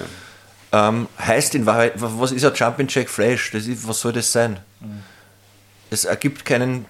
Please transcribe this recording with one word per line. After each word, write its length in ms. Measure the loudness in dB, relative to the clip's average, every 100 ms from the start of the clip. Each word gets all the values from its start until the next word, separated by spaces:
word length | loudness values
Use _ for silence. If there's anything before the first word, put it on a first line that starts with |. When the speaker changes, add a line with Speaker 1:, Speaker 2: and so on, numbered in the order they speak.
| -14 -14 -20 -20 -20 -20 0
Speaker 1:
Ja. 180 | 4 4
Speaker 2:
Ähm, 180 | 2 -2 -4
heißt 380 | 0 2 2 0
in 100 | 2
Wahrheit, 340 | 4 4 2
wa-, 120 | -6 -2
was 140 | -2
ist 120 | 2 2
ein 80 |
Jumpin' 340 | 2 0 0 -2
Jack 200 | 0 -2
Flash? 420 | 0 0 2 -2
Das 140 | -6 -6
ist, 220 | -8 -6
was 140 | -4
soll 120 | -2
das 180 | -2 0
sein? 280 | 2 0 -2 -12 -18
Speaker 3:
Mhm. 200 | -14 -14 -16 -20 -20 _ _ _ _ _ -8
Speaker 2:
Es 160 | -4 -2
ergibt 400 | 0 -2 -4 0
keinen 400 | 0 0 -4